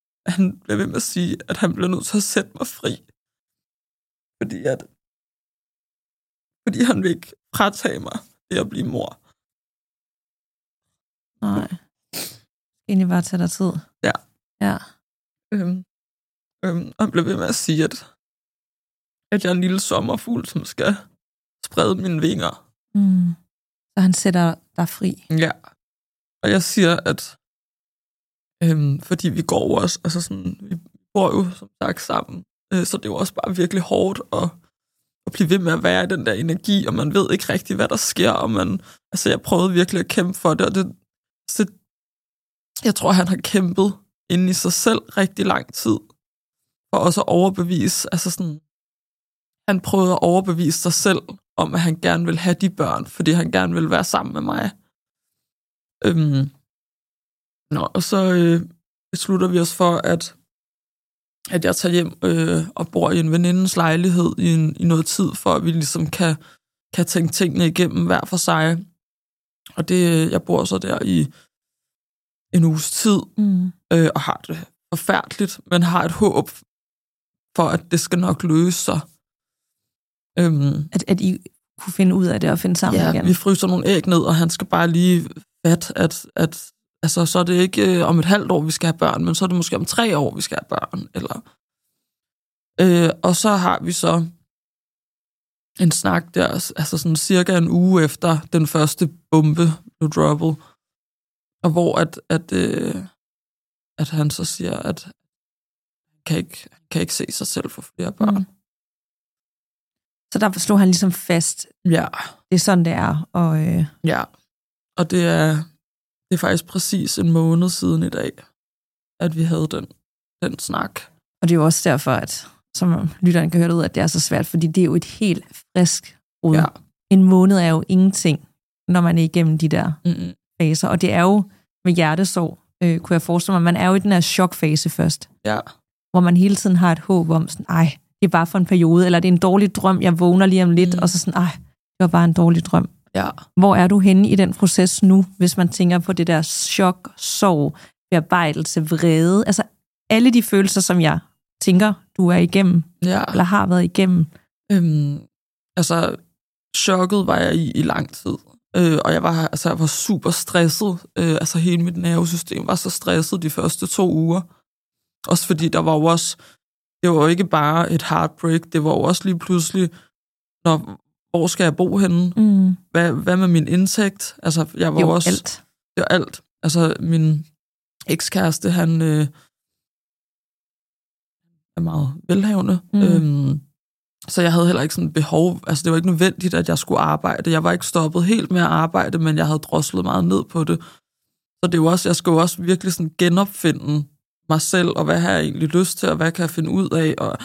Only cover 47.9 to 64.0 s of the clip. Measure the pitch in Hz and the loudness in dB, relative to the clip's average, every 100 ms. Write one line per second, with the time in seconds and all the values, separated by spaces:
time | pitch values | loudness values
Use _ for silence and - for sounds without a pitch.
47.9 | - - 170 180 - 175 151 _ _ _ | -2 -4 -4 -4 -6 -8 -10 _ _ _
48.9 | _ _ _ _ _ _ _ - 190 - | _ _ _ _ _ _ _ -4 -2 0
49.9 | 196 185 180 - 180 196 165 170 165 175 | 0 2 2 2 2 0 0 0 -2 -2
50.9 | - 208 185 - - _ - - 175 170 | 0 0 -2 -4 -18 _ -4 -2 0 -2
51.9 | 160 175 170 170 165 180 170 190 170 151 | 0 -2 0 -2 -2 -2 0 -2 -2 -4
52.9 | 52 - - 165 170 165 - 92 165 160 | -4 -8 -4 0 2 2 0 0 -2 0
53.9 | 82 - - - 76 - - - - _ | -2 0 -4 -4 -8 -6 -4 -6 -10 _
54.9 | _ _ _ _ _ _ _ _ _ _ | _ _ _ _ _ _ _ _ _ _
55.9 | - 202 165 156 139 139 - _ _ _ | -4 -2 0 2 0 -2 -8 _ _ _
56.9 | _ _ _ _ _ _ _ - 147 - | _ _ _ _ _ _ _ -8 -6 -4
57.9 | - - 196 185 180 170 165 - _ _ | -4 -2 0 2 4 4 2 -2 _ _
58.9 | _ _ 185 - 185 185 180 170 - 175 | _ _ -8 -2 0 2 0 0 0 0
59.9 | 170 - 170 - - _ _ _ _ _ | 2 0 -2 -4 -16 _ _ _ _ _
60.9 | _ _ _ _ _ - 180 185 180 180 | _ _ _ _ _ -6 -2 -2 0 0
61.9 | 175 170 - 180 165 165 165 165 - 170 | 0 -2 -2 0 0 0 0 -2 -8 -6
62.9 | 180 170 175 160 170 175 180 185 185 165 | -2 0 2 0 0 2 2 0 0 0
63.9 | 160 | 2